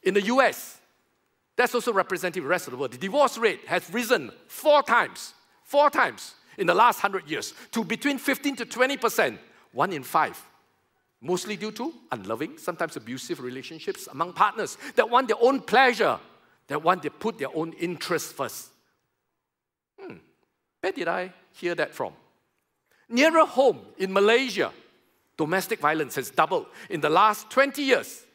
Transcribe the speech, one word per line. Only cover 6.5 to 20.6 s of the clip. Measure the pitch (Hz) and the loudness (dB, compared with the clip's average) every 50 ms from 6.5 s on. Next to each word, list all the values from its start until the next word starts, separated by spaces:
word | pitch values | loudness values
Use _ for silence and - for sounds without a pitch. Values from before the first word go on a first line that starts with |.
| - | -8
in | - 202 | -4 0
the | 165 175 | 2 4
last | 185 226 240 214 - | 6 6 4 4 2
hundred | - 202 196 190 160 147 | -2 -2 -2 -2 -8 -6
years | 156 127 104 - - - - - - | -8 -6 -6 -8 -12 -16 -20 -8 -6
to | 233 226 | -4 -4
between | 165 220 226 - 285 285 | -4 -4 -4 -2 -2 -2
fifteen | 254 - - 269 - - 285 277 | -2 0 -2 -2 0 -2 -6 -4
to | 214 240 | -4 -8
twenty | - - 220 247 262 277 | -10 0 0 0 0 0
percent, | 269 - 226 - - 202 139 110 - - _ _ _ _ _ _ | 0 -2 -2 2 2 0 0 0 -6 -16 _ _ _ _ _ _
one | 117 143 - 185 | -2 -2 -2 -2
in | 147 131 | -6 -10
five, | 123 - 165 156 110 90 - - - _ _ _ _ _ _ _ _ _ _ _ _ _ _ | 0 2 2 2 2 -2 -10 -20 -20 _ _ _ _ _ _ _ _ _ _ _ _ _ _
mostly | - 135 180 180 - 208 208 | -6 -4 -4 -4 -2 -6 -8
due | 180 185 214 214 | -6 -6 -10 -8
to | - 240 311 330 - _ _ - | -8 -10 -10 -10 -12 _ _ -10
unloving, | 117 95 95 110 113 143 190 285 | -10 -6 -6 -6 -6 -6 -8 -10
sometimes | - - - 175 - 175 160 - | -10 -8 -10 -6 -6 -6 -6 -6
abusive | 147 113 110 123 131 - - 180 - | -10 -12 -12 -12 -12 -8 -10 -10 -8
relationships | 123 123 123 135 127 - 165 160 - - 190 - - - | -8 -12 -12 -12 -14 -14 -16 -12 -8 -8 -8 -8 -10 -16
among | - 135 165 180 170 | -6 -6 -6 -6 2
partners | - 196 208 - 226 202 135 - - - 285 - | 2 2 2 2 -2 -8 -8 -8 -12 -16 -8 2
that | - 226 226 | 2 2 4
want | 240 240 269 226 | 4 2 2 2
their | 220 - | 0 4
own | - 247 277 262 | 4 4 4 4
pleasure, | 185 - - 240 269 254 240 196 214 156 120 - - - _ _ _ _ _ _ _ _ | -2 2 4 6 6 6 4 4 2 2 2 0 -4 -16 _ _ _ _ _ _ _ _
that | 139 151 156 | -6 -2 2
want | 170 185 185 - | 2 0 2 0
to | 151 | -10
put | - - - 220 214 151 | -10 -6 -6 -6 -6 -4
their | 139 131 - | -8 -6 -4
own | 160 160 165 160 | -4 -6 -6 -6
interests | - 170 175 180 151 - - 180 156 - - - | -6 -6 -6 -6 -6 -4 -2 -2 -2 -4 -6 -8
first. | - 139 123 - - - - _ _ _ _ _ _ _ _ _ _ _ _ _ _ _ _ _ _ _ _ _ _ _ _ _ _ | -8 -8 -8 -8 -12 -16 -18 _ _ _ _ _ _ _ _ _ _ _ _ _ _ _ _ _ _ _ _ _ _ _ _ _ _
Hmm, | 381 359 240 165 _ _ _ _ _ _ _ _ | -16 -16 -16 -18 _ _ _ _ _ _ _ _